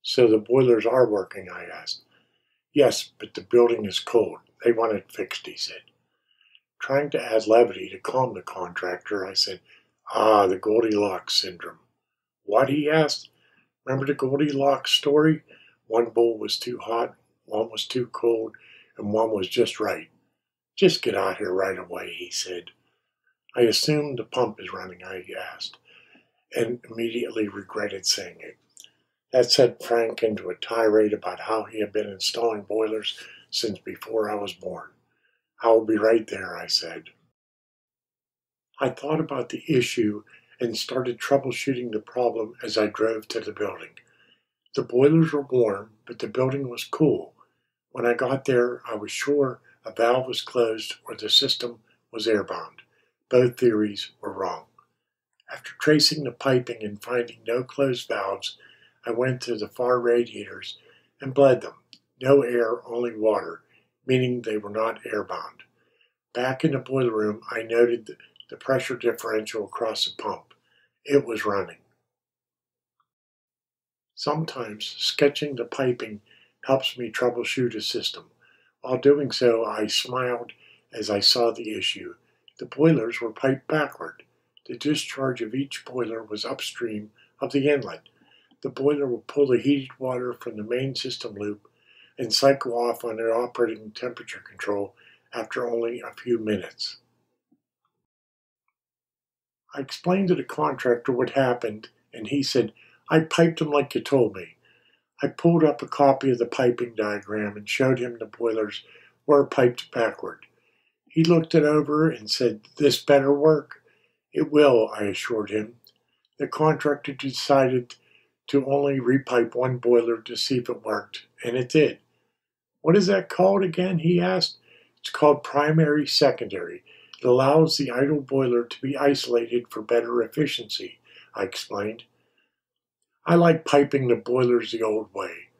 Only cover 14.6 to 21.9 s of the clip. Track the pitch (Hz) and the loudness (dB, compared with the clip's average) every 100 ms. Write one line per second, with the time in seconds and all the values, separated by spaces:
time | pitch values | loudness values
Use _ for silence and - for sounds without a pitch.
14.6 | 139 131 - - 143 147 156 151 _ - | 2 0 0 0 4 6 6 2 _ -20
15.6 | _ _ _ 113 117 113 117 110 104 - | _ _ _ 0 2 4 2 2 -6 -6
16.6 | - 120 - 117 - _ _ _ _ 107 | -6 -10 -6 -4 -4 _ _ _ _ -4
17.6 | 113 110 - 127 123 - 117 113 110 - | -4 -6 -6 -6 -6 -2 0 0 -4 -12
18.6 | - - _ - 104 107 113 104 92 123 | -20 -20 _ -10 -2 0 0 -2 -2 0
19.6 | 117 - 107 101 - _ _ _ _ _ | 0 0 -4 -4 -10 _ _ _ _ _
20.6 | _ - 185 - 120 98 95 92 98 92 | _ 4 4 4 -2 -2 -2 -4 -4 -2
21.6 | 98 92 87 | -2 -4 -10